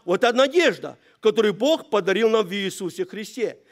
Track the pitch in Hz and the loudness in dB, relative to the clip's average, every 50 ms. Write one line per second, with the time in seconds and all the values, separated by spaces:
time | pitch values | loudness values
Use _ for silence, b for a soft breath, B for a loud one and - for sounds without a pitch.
0 | B 175 180 185 247 233 226 254 269 277 294 359 339 247 170 135 - 139 127 b | B -2 0 2 2 2 4 2 2 4 4 2 2 2 0 -2 -8 -14 -16 b
1 | b b b b - 214 208 226 214 208 175 202 240 294 320 - - - - 202 | b b b b 0 2 2 2 2 0 0 0 0 0 0 0 -2 -2 -2 0
2 | 175 196 190 208 226 220 220 220 208 170 196 202 196 185 - - 190 170 - 190 | 0 0 0 2 2 2 2 2 0 -2 -6 -6 -6 -6 -8 -8 -10 -10 -8 -8
3 | 180 - 185 208 208 - - 254 214 160 - - B B | -10 -10 -10 -14 -14 -12 -8 -6 -6 -6 -8 -12 B B